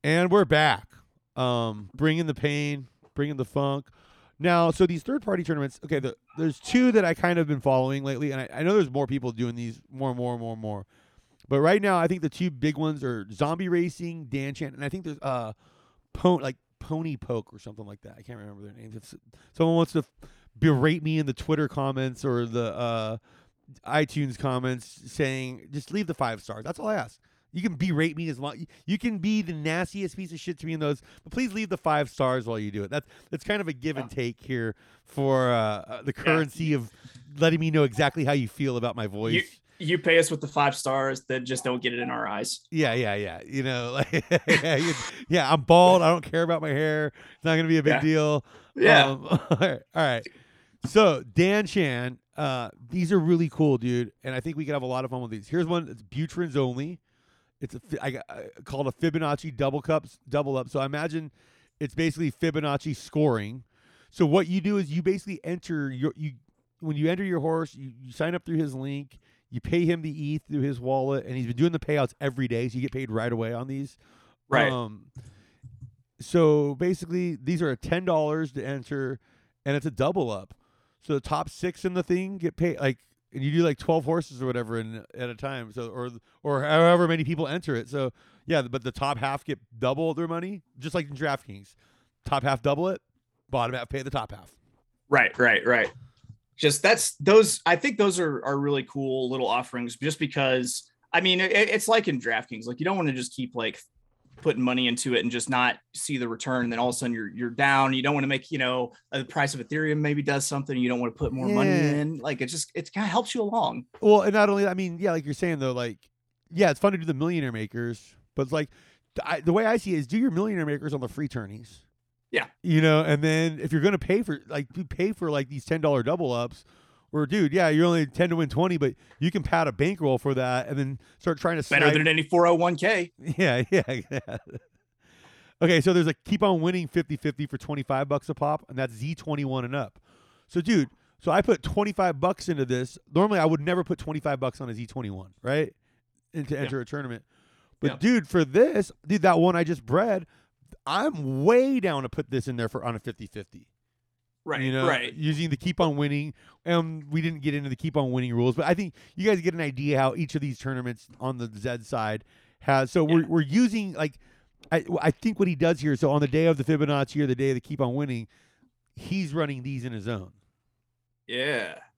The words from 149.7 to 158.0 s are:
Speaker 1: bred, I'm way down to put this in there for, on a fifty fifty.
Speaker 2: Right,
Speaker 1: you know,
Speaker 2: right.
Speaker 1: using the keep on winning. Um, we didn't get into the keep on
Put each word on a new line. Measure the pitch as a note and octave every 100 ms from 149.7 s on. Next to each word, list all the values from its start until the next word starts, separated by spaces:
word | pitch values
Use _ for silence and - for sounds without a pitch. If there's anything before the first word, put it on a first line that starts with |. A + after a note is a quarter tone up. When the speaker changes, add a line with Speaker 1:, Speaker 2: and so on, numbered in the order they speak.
| E3 A2+
Speaker 1:
bred, | D3+ A3+ F#3+ E3 _ _ _ _ -
I'm | - F3+ C#4+ F#3+ C3+ C3+
way | D#3+ A#3+ C4+ C4
down | F#3 C#3+
to | C3
put | - C#3+
this | C3 C3+
in | A#2+
there | A2+
for, | C3
on | A#2+
a | A2+
fifty | - A2 G#2
fifty. | G#2+ G2 F#2+ _ _ _ _ _ _ _ _ E3
Speaker 2:
Right, | C3+
Speaker 1:
you | C3
know, | C3 E3
Speaker 2:
right. | C3 B2
Speaker 1:
using | - D3+ D3+ E3
the | C#3+
keep | F3+ -
on | E3 C#3+
winning. | D3 C#3+ D3+ - - _ E3
Um, | E3+ D#3+ D#3+ C#3+
we | D#3+
didn't | E3 D#3+
get | C#3+
into | C#3+ C#3
the | B2+
keep | D#3+
on | D3+